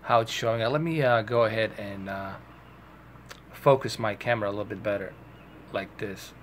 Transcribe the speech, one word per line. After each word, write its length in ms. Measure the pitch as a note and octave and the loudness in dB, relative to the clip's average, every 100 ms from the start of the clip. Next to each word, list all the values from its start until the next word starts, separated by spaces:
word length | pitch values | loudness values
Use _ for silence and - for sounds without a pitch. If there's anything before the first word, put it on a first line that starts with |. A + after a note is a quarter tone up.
How 180 | - A#2 | 4 2
it's 120 | A2+ | 2
showing? 300 | - A#2 A2+ | -2 0 2
Uh, 60 | A2+ | 2
let 140 | D3 | 0
me, 180 | E3 D#3+ | 0 2
uh, 220 | C3 A#2+ | 4 4
go 220 | G#2+ A#2+ | 4 2
ahead 280 | A2 A2+ A2 - | 4 2 -2 -4
and, 320 | G2+ G2 F#2+ | -10 -8 -8
uh, 220 | G2 G2 G2 - - - - - - - - - - - | -6 -8 -10 -16 -20 -20 -20 -20 -20 -20 -20 -20 -20 -18
focus 460 | - D3 C3+ A#2 - | 2 4 4 2 -2
my 160 | A2 | -4
camera 340 | G2+ A#2+ A#2 G2+ | -2 0 0 0
a 20 | |
little 140 | G2+ | -2
bit 180 | G#2 G2 | -6 -4
better, 320 | G#2 G2+ F#2+ - - - - - - | -2 -2 -4 -12 -20 -20 -20 -20 -8
like 240 | G2 F#2+ - | -6 -6 -10
this. 380 | G#2 F#2+ - - | -10 -10 -14 -18